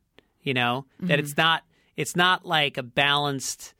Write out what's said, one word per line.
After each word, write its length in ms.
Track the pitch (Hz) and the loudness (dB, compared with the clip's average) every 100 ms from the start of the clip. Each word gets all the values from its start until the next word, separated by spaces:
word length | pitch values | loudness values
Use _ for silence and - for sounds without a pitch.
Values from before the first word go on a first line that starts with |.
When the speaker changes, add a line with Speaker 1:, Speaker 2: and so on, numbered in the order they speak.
| _ _ _ _ | _ _ _ _
Speaker 1:
you 120 | 143 | -4
know, 320 | 127 120 123 - - | 0 0 -2 -6 -10
that 60 | 180 147 | -2 0
Speaker 2:
Mm-hmm. 20 | |
Speaker 1:
it's 160 | 147 143 | 0 0
not, 260 | 165 165 - _ _ - | 2 0 -4 _ _ -8
it's 200 | 147 175 | -4 2
not 280 | 180 185 | 2 2
like 320 | - 160 143 131 | 0 0 0 -2
a 60 | |
balanced, 920 | 123 135 143 143 147 139 - - - - | -4 0 2 2 0 -2 -6 -10 -16 -20